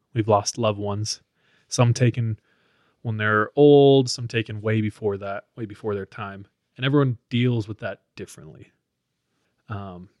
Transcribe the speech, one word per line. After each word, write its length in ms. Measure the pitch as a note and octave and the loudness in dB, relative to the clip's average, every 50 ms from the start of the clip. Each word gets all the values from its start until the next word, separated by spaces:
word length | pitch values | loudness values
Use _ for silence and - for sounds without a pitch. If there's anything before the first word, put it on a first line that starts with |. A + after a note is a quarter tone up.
| _ _ - | _ _ -6
We've 140 | A#2 G#2 A2 | -4 0 2
lost 280 | G#2 G2+ G2+ - - | 2 2 2 -2 -4
loved 220 | B2 A#2 G#2+ G#2 G2+ | -2 -2 -2 -2 -4
ones. 420 | G#2 G#2 G2+ G#2 G#2+ - - - _ _ _ _ _ _ _ _ _ - | -6 -6 -6 -6 -6 -8 -10 -12 _ _ _ _ _ _ _ _ _ -4
Some 260 | - - B2 A#2+ A#2 | 0 2 2 2 2
taken 440 | - B2+ A#2 - B2+ A#2 A2+ G#2+ - _ _ _ _ _ _ _ _ _ _ _ _ | 2 2 0 0 0 -4 -4 -6 -8 _ _ _ _ _ _ _ _ _ _ _ _
when 160 | - A#2 G#2+ | -8 -6 -4
they're 340 | G#2+ G#2+ G#2+ G#2+ G#2+ G#2+ - - | -2 0 2 2 2 0 0 4
old, 540 | C#3+ D3 D3 C#3+ C#3+ C#3 C#3 C3+ C3+ C3 A#2+ | 6 6 8 8 8 8 8 6 4 4 0
some 180 | - - A#2+ A#2 | -4 -8 -8 -4
taken 320 | - A#2 A2 - G#2+ G#2 | -4 -4 -4 -4 -6 -6
way 220 | G#2 A2 A2 A2 | -2 -2 0 0
before 340 | G#2+ G#2 - - A2 G#2 G2+ | 0 -2 -4 -4 -4 -4 -4
that, 300 | G2 G2+ G2 G2 G#2 - _ _ | -4 -6 -8 -10 -10 -12 _ _
way 80 | B2+ A2+ | -12 -12
before 300 | G2+ G2+ - - G#2+ G2+ | -12 -12 -10 -6 -6 -6
their 100 | G2 G2 | -6 -8
time. 420 | - - - G#2 G2 G2 G2 G2 _ _ _ _ _ _ | -10 -12 -14 -14 -12 -14 -16 -20 _ _ _ _ _ _
And 80 | - B2+ | -6 -2
everyone 320 | C#3 C#3+ D3 C#3+ B2+ A2+ - _ - | 0 2 2 2 2 0 -4 _ -4
deals 360 | B2 A#2+ B2 B2 A#2+ A#2 G2+ | -2 0 0 0 0 -2 -4
with 120 | A2 G#2 - | -6 -10 -10
that 240 | A#2 G2 - - _ _ _ | -10 -10 -10 -12 _ _ _
differently. 580 | - F#2+ - - E2 D#2 D#2 - - - _ _ _ _ _ _ _ _ _ _ _ _ _ _ _ _ _ _ _ _ - | -16 -16 -16 -16 -20 -20 -20 -20 -20 -20 _ _ _ _ _ _ _ _ _ _ _ _ _ _ _ _ _ _ _ _ -14
Um, 400 | G#2 G2+ G2 F#2+ F2+ F2+ F2+ - _ _ | -12 -12 -12 -14 -16 -18 -20 -20 _ _